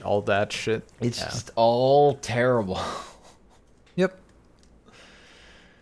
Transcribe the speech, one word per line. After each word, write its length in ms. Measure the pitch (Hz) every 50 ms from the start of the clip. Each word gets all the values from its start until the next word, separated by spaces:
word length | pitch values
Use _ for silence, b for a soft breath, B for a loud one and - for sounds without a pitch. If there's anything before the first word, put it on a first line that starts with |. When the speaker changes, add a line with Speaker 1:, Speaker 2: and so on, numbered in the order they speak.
Speaker 1:
all 200 | 95 95 101 104
that 300 | - 110 101 98 104 -
shit. 320 | - - - - 110 113 - - - -
Speaker 2:
It's 180 | 117 120 117 -
Speaker 1:
Yeah. 80 | -
Speaker 2:
just 240 | - - 120 - - -
all 600 | 113 113 117 120 123 131 135 139 143 147 143 127
terrible. 680 | - - - 117 120 123 127 123 117 101 92 92 B B B B B B B B B B B B _ _
<laughs> 520 | - - _ _ _ _ _ _ _ _
Speaker 1:
Yep. 220 | 180 190 185 185 - - - _ - _ _ _ _ - _ - - _ B B B B B B B B B B B B B B B B B B B